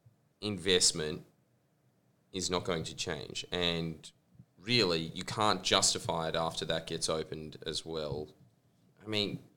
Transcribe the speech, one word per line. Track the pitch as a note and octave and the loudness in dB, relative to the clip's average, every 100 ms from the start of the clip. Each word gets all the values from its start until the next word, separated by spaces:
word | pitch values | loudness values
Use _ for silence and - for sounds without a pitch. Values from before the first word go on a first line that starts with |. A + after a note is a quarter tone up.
| - _ _ - | -20 _ _ -8
investment | G#2 F#2+ F2+ F2+ - E2+ D#2 D#2+ - _ _ _ _ _ _ _ _ _ _ | -4 0 4 6 6 4 -2 -4 -10 _ _ _ _ _ _ _ _ _ _
is | F#2+ F#2 | -6 0
not | F2 | 0
going | F#2 E2 | 0 -2
to | D#2 | -4
change, | C#2 - D2+ G1+ - - | -6 -6 -6 -6 -10 -4
and | F2 F2 E2+ E2 D#2+ - - _ - - _ | 0 2 0 -2 -6 -14 -20 _ -20 -20 _
really | F#2+ A#2+ F#2 E2 E2 | 0 4 4 4 0
you | E2+ | -6
can't | - A2 G#2+ F#2+ | -6 2 2 2
justify | - G2 - - - E2 D#2+ | 4 4 6 2 0 -2 0
it | E2 | 0
after | E2 - | -2 -2
that | D#2+ E2 - | -2 -2 -2
gets | E2 - | -4 0
opened | D#2+ D#2 D#2 D#2 - D#2+ | 0 -2 -8 -10 -10 -6
as | D2+ | -6
well. | E2 D#2+ D2+ C#2+ D2+ - - _ _ _ _ _ | -4 -4 -4 -4 -8 -12 -20 _ _ _ _ _
I | G#2+ | -4
mean, | G#2+ G2+ - - | 0 0 -2 -10